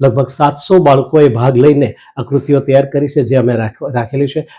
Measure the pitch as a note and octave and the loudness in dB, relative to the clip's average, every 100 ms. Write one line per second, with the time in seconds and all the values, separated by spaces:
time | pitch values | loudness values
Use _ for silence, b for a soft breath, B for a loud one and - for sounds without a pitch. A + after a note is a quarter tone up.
0 | C3+ A#2 C3 - D3 D3 - F#3 D3+ C#3 | -2 0 -4 -2 -2 -2 0 2 4 2
1 | - D#3 D3 A2+ B2+ B2 C#3+ C#3+ B2 - | 2 2 2 2 0 2 2 2 -2 -6
2 | b - A#2+ C#3 C#3 C#3 C#3 C3+ C#3 C#3+ | b -14 -4 -4 0 -2 2 0 0 -2
3 | C#3+ D3 A2+ C3 A#2 A#2 A2 - C#3 B2 | -4 -4 -2 0 0 -2 -4 -8 -8 -6
4 | A2+ C3+ C#3 D#3 - | -6 -4 -4 -6 -10